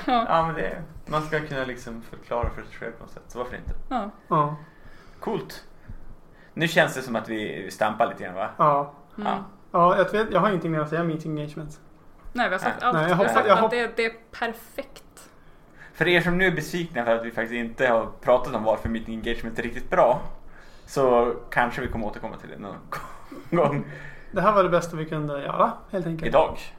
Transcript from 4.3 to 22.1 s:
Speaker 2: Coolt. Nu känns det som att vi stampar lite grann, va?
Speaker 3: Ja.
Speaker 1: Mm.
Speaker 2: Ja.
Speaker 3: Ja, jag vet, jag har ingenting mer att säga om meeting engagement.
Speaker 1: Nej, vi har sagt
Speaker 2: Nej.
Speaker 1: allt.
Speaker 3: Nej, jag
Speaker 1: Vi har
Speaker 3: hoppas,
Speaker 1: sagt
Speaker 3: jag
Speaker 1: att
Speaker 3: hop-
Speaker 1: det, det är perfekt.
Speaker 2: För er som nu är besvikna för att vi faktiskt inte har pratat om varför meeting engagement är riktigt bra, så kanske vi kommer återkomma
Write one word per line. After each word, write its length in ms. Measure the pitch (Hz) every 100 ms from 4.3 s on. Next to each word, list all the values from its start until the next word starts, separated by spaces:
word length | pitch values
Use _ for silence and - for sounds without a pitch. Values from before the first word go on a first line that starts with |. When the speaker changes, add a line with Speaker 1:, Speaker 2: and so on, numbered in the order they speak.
| 160 147 151 - - - - - -
Speaker 2:
Coolt. 440 | - 196 147 - - - - - - - - - -
Nu 140 | - 165
känns 260 | 175 147
det 80 | 135
som 140 | 127 113
att 140 | 110
vi 420 | 110 104 76 95
stampar 360 | - 107 107 117
lite 140 | -
grann, 120 | 98 90
va? 140 | 110 -
Speaker 3:
Ja. 360 | 156 143 143 - - -
Speaker 1:
Mm. 100 | 208
Speaker 2:
Ja. 60 | 196 - - -
Speaker 3:
Ja, 260 | 185 175 196
jag 140 | 180
vet, 200 | 208 220
jag 80 | 185
har 100 | 202
ingenting 220 | 175 165
mer 80 | 156
att 100 | 151
säga 120 | 160
om 60 | 170
meeting 320 | 156 160 151
engagement. 400 | 151 - 151 - - - - - -
Speaker 1:
Nej, 160 | 247 214
vi 60 | 185
har 40 |
sagt 160 | - 220
Speaker 2:
Nej. 60 | 247
Speaker 1:
allt. 60 | 170
Speaker 3:
Nej, 40 |
jag 40 | 160
Speaker 1:
Vi 60 |
har 40 | 175
Speaker 3:
hoppas, 160 | 233
Speaker 1:
sagt 140 | 226 214
Speaker 3:
jag 80 | 214
Speaker 1:
att 40 |
Speaker 3:
hop- 80 | 220
Speaker 1:
det, 240 | 240 226 233
det 100 | 226
är 80 | - - -
perfekt. 880 | 233 220 - - - - - - - - - - - - -
Speaker 2:
För 140 | - 156
er 140 | 175
som 160 | 175 175
nu 80 | 185
är 40 |
besvikna 540 | 156 - 175 165 123 117
för 100 | 113
att 100 | 117
vi 60 |
faktiskt 220 | 113 113
inte 340 | 120 117 117 127
har 200 | 113 107 -
pratat 340 | - 123 143 120
om 80 |
varför 260 | 110 107 117
meeting 260 | 113 113 110
engagement 440 | 113 117 113 -
är 40 |
riktigt 260 | 117 123 -
bra, 320 | 220 131 139 - - - - - - -
så 500 | - 131 120 120 - -
kanske 300 | - 120 123
vi 60 | 123
kommer 180 | 117
återkomma 320 | 107